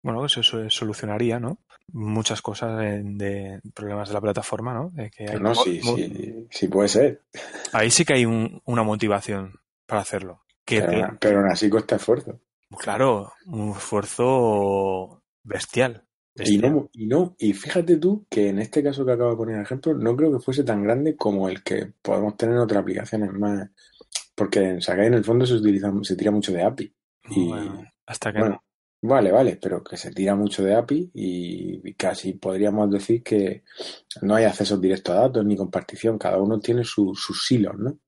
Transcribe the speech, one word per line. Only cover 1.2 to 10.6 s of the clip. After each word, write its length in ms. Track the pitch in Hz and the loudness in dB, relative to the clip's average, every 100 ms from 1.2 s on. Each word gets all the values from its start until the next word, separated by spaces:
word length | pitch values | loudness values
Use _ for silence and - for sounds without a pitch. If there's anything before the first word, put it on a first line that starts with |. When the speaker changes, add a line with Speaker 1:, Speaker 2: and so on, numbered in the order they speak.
| 120 120 | 0 0
Speaker 1:
¿no? 200 | 117 185 _ _ - | -4 -8 _ _ -14
Muchas 500 | 131 107 107 110 107 | -8 -2 0 -2 -4
cosas 400 | - 104 117 110 | -6 -6 -6 -2
en, 320 | 107 104 101 101 | -2 -2 -6 -6
de 420 | 98 101 98 98 104 | -6 -6 -10 -14 -18
problemas 340 | - 104 104 101 | -12 -8 -8 -6
de 60 | |
la 60 | 104 | -2
plataforma, 520 | 104 98 - 107 117 | -2 -2 -6 -6 -6
¿no? 160 | 120 170 | -6 -8
De 200 | 165 107 | -10 -12
que 140 | - 104 | -10 -8
hay 60 | |
Speaker 2:
No, 60 | 107 | -2
no, 140 | 104 | 0
Speaker 1:
mo-, 80 | 117 | 2
Speaker 2:
sí, 160 | 92 85 | 0 0
Speaker 1:
mo- 120 | 117 120 | -2 -2
Speaker 2:
sí, 500 | - - 107 113 - | -4 -8 -12 -12 -14
sí 180 | - - | -4 0
puede 200 | 190 208 | 2 4
ser. 340 | - 135 - _ - - - - | 4 4 2 _ -18 -16 -14 -2
Speaker 1:
Ahí 180 | 113 110 | 2 4
sí 140 | - | 4
que 100 | 165 | 4
hay 100 | 135 | 4
un, 360 | 117 113 113 - | 4 2 -2 -6
una 180 | - 120 | -2 0
motivación 760 | 107 107 110 101 - 101 95 - _ _ - | 0 0 0 0 -2 -6 -8 -16 _ _ -4
para 140 | 107 | -4
hacerlo. 420 | - 101 95 87 _ _ | -2 -8 -8 -18 _ _